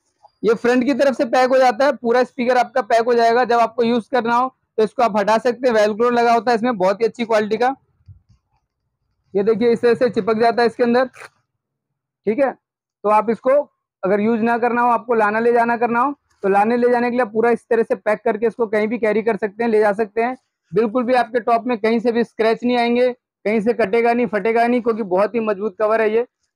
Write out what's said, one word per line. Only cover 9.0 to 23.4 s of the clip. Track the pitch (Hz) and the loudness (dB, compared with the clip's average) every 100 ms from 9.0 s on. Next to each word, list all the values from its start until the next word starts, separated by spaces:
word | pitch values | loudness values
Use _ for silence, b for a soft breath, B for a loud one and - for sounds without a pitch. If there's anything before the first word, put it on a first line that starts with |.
| _ _ _ | _ _ _
ये | 190 | -2
देखिए | 202 214 233 | 0 0 0
इस | 233 | 2
तरह | 240 | 0
से | 233 247 | 0 0
चिपक | 220 196 220 | -2 -2 0
जाता | 233 226 | 0 2
है | 233 | -2
इसके | 233 | 0
अंदर, | 240 240 254 | 0 0 -2
ठीक | - - _ _ _ _ _ _ _ _ _ - 220 | -6 -20 _ _ _ _ _ _ _ _ _ -6 -2
है। | 269 | -2
तो | - _ _ _ _ 208 | -4 _ _ _ _ 0
आप | 214 214 | 0 0
इसको | 214 254 285 285 _ _ _ | -2 0 0 -2 _ _ _
अगर | 185 202 | -2 0
यूज | 214 233 | 0 0
ना | 233 233 | 0 0
करना | 240 233 | -2 0
हो, | 240 | 0
आपको | 226 233 | 0 0
लाना | 226 208 220 | 0 0 0
ले | 233 | 2
जाना | 233 233 233 | 2 0 0
करना | 233 233 | -2 0
हो, | 269 285 _ _ | -2 -4 _ _
तो | 196 | -2
लाने | 196 214 240 | 0 0 0
ले | 240 | 2
जाने | 240 240 | 0 0
के | 240 | -2
लिए | 247 | -2
पूरा | 220 233 | 0 0
इस | 226 - | -2 0
तरह | 226 | -2
से | 226 214 | 0 -4
पैक | - 214 | -2 -2
करके | 233 214 226 | -2 -2 -4
इसको | - 226 | -4 -2
कहीं | 208 214 | -2 -2
भी | 226 | -2
carry | 220 208 | -2 0
कर | 220 208 | -2 -4
सकते | 214 208 | -6 -4
हैं, | 233 | 0
ले | 214 | 2
जा | 208 | 2
सकते | 202 214 - | 0 -4 -4
हैं। | 233 262 _ _ _ | -4 -6 _ _ _
बिल्कुल | 170 233 247 | -2 0 0
भी | 240 254 | 0 0
आपके | 233 240 | 0 -2
top | 220 226 226 | 0 0 0
में | 233 | -2
कहीं | 220 233 | 0 0
से | 240 | 0
भी | 226 | 0
scratch | 233 - 220 226 | -2 -2 -2 0
नहीं | 247 247 | 0 0
आएंगे, | 233 240 254 | 0 2 0
कहीं | 240 _ _ | -2 _ _